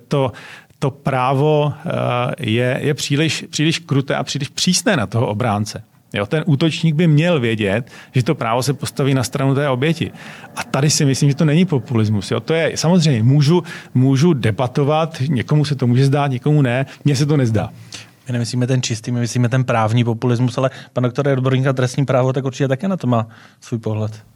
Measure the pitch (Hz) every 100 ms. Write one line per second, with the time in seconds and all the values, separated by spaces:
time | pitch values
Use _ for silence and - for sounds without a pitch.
0 | - 143 127 - - - - _ 139 -
1 | 147 127 127 135 151 151 147 - - 123
2 | 123 123 123 - - 117 123 135 139 151
3 | - 139 160 - - - 156 - - 139
4 | 131 139 131 139 - - 185 185 233 165
5 | 95 113 120 107 120 104 104 110 - _
6 | _ 107 101 156 160 139 165 - 160 151
7 | 175 147 175 156 117 110 98 107 127 -
8 | - 131 123 147 113 123 127 131 - -
9 | 139 135 - 139 135 135 147 123 156 160
10 | - - - - - - - 135 147 -
11 | 139 131 143 135 160 156 185 135 - 113
12 | 107 104 - 117 - 160 147 - 156 185
13 | 156 117 120 147 139 175 170 - - 123
14 | 131 131 175 139 110 95 123 - 139 156
15 | 160 160 135 127 - 151 147 135 120 123
16 | 139 143 143 123 147 151 127 123 135 -
17 | 143 131 147 151 120 104 80 - - -
18 | - _ - 123 113 123 123 131 - 110
19 | - 120 117 123 120 131 127 117 107 120
20 | 117 113 123 120 127 131 131 - - 123
21 | 123 135 143 131 131 131 139 127 127 -
22 | 131 127 131 131 131 - 135 131 196 185
23 | 123 117 110 - - _ - 117 113 107
24 | 107 - -